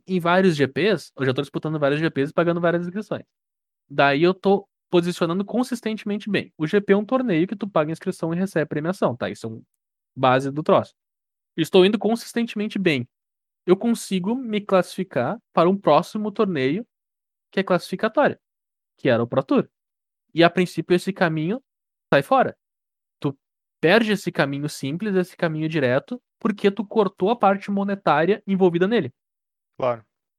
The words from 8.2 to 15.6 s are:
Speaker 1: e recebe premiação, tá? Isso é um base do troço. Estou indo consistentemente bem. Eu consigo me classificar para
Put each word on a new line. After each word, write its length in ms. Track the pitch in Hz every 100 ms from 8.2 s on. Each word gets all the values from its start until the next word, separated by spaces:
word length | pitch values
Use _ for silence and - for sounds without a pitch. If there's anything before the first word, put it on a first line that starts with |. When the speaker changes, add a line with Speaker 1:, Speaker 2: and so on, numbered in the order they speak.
| 165
Speaker 1:
e 20 | 170
recebe 320 | 190 170 147
premiação, 480 | 151 160 190 185 120
tá? 140 | 98
Isso 160 | 101 113
é 20 |
um 140 | 113 - _ _ _ _
base 360 | - 131 127 139
do 120 | 139
troço. 300 | 156 165 104 _ _ _ _ _ _ -
Estou 280 | 165 196 185
indo 120 | 214
consistentemente 800 | 208 233 - 240 233 214 214 208
bem. 300 | 180 139 120 _ _ _ _ _
Eu 140 | - 185
consigo 560 | 233 226 - 190 180
me 260 | 254 247 208
classificar 800 | 208 185 175 - 190 139 123 170 _
para 160 | -